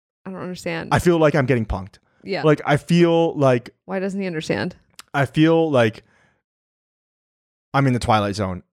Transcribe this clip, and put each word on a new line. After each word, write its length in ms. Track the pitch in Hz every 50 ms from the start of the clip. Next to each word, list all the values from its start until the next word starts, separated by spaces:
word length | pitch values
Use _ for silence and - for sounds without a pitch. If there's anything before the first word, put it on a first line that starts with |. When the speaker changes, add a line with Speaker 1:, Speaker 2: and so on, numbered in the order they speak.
| _ _ _ _ -
Speaker 1:
I 40 | 190
don't 80 | 190 175
understand. 480 | 165 180 180 170 - 180 170 165 165 - -
Speaker 2:
I 60 | -
feel 180 | - 175 170 165
like 180 | 160 147 143
I'm 100 | 151 131
getting 200 | 123 135 117 110
punked. 320 | - - 92 95 101 _ - _ _ _ _ -
Speaker 1:
Yeah. 200 | 190 196 156 143
Speaker 2:
Like, 180 | 156 151 147 -
I 120 | - 147 139
feel 580 | - - 170 175 170 170 165 165 165 165 - 147
like 340 | 139 135 127 123 - - _ _ _
Speaker 1:
Why 140 | - 185 190
doesn't 200 | 185 196 185 202
he 80 | 196 185
understand? 500 | 175 160 165 - - 101 101 185 - _ _ _ _ _ - _ -
Speaker 2:
I 120 | 143 139
feel 440 | - - 156 156 160 165 165 165 160
like 340 | 143 123 117 113 107 - _ _ _ _ _ _ _ _ _ _ _ _ _ _ _ _ _ _ _ _ _ _ _ _ _ _ _ _ _ _ _ _ _ _ -
I'm 120 | 139 139 135
in 60 | 123
the 60 | 120
Twilight 360 | - - 113 107 101 104 98
Zone, 280 | 101 101 92 92 90 - _